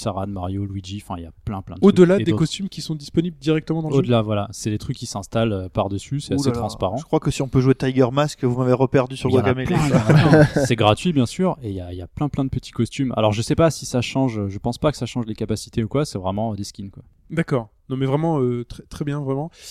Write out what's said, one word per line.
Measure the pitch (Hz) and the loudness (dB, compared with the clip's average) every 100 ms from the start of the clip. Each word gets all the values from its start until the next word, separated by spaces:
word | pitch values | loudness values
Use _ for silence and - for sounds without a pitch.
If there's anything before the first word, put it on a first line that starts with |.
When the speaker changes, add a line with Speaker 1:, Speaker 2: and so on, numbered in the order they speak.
| 113 | -4
Speaker 1:
Aran, | 92 98 | -4 -6
Mario, | 98 90 98 101 | -6 -4 -4 -4
Luigi, | 98 92 101 - | -8 -10 -12 -10
enfin, | 90 | -12
il | |
y | 82 | -12
a | - - | -12 -8
plein, | 101 | -8
plein | - 87 | -10 4
de | |
trucs. | 196 | 4
Speaker 2:
Au-delà | 175 175 196 | 8 6 6
Speaker 1:
Et | |
Speaker 2:
des | 208 | 2
Speaker 1:
d'autres. | 107 | 0
Speaker 2:
costumes | 160 - 196 | 0 -2 -8
qui | - | -10
sont | 147 156 | -10 -10
disponibles | 143 - 175 147 | -4 -2 -2 -4
directement | 135 156 156 160 | -2 -2 0 -4
dans | 156 | 0
le | |
jeu. | 139 | 0
Speaker 1:
Au-delà, | 123 120 | 4 2
voilà. | 107 104 101 | 2 -2 -4
C'est | - 110 | -6 -4
des | 107 | -4
trucs | - 131 | -4 -8
qui | 117 | -8
s'installent, | 104 95 113 113 | -10 -4 0 0
euh, | 98 92 | -2 -4
par-dessus, | - 95 98 - 143 | -2 -2 -2 -6 -8
c'est | - | -2
Speaker 3:
Ouh | 92 | 0
Speaker 1:
assez | 110 | 0
Speaker 3:
là | 120 | 0
là. | |
Speaker 1:
transparent. | 107 - 95 117 | -4 -2 -2 -2
Speaker 3:
Je | |
crois | - 160 | -2 0
que | 156 | 0
si | - | -2
on | 131 | 0
peut | 131 | 2
jouer | 131 131 | 4 2
Tiger | 135 131 123 | 2 2 2
Mask, | 135 147 - | 4 0 0
vous | 127 123 | -2 0
m'avez | 127 | 2
repère | 123 131 143 127 | 4 4 2 0
du | 135 | -2
sur | 127 | 2
Speaker 1:
Il | |
y | 127 | 2
en | |
a | 104 | 2
Speaker 3:
Guacamelee. | 127 127 | 0 0
Speaker 1:
plein, | 175 151 | 2 4
il | |
y | |
en | 123 | 2
a | 110 156 151 151 147 | 6 6 8 8 6
plein. | 151 135 | 4 0
<laughs> | |
C'est | 117 | 4
gratuit, | 104 107 185 | 4 4 2
bien | 147 120 | 0 0
sûr, | - 185 147 | 0 -2 -2
et | 120 | -8
il | 95 | -8
y | |
a, | 87 | -8
il | 90 | -10
y | |
a | 87 | -12
plein, | - 147 | -6 -4
plein | - 135 | -2 -4
de | |
petits | - - | -4 -8
costumes. | - 117 - 135 110 | -4 -4 -2 -2 2
Alors, | 107 | 2
je | 104 | 2
sais | 117 147 | 0 2
pas | 165 | 2
si | - - | 2 -4
ça | 123 | -4
change, | 117 139 135 110 101 | -2 0 0 -2 -4
je | 98 | -4
pense | 120 117 | -6 -2
pas | 151 | -2
que | - | -2
ça | 120 | -6
change | 127 113 | -6 -6
les | 107 | -6
capacités | - 110 - - | -4 -4 -4 -4
ou | 110 | -2
quoi, | 135 147 | -2 -4
c'est | 101 | -4
vraiment | 92 98 113 98 | -4 -4 -4 -6
des | |
skins, | 98 - 101 | -10 -12 -16
quoi. | - - _ _ | -16 -20 _ _
Speaker 2:
D'accord. | 160 165 135 110 _ _ | -6 -2 -4 -4 _ _
Non, | 131 | -4
mais | 135 | 0
vraiment, | 143 160 156 | 0 0 0
euh, | 123 120 | 0 -2
très, | 120 - | -8 -14
très | - - 147 | -18 -8 -6
bien, | 147 | -4
vraiment. | 135 135 160 - - | -4 -4 -6 -12 -20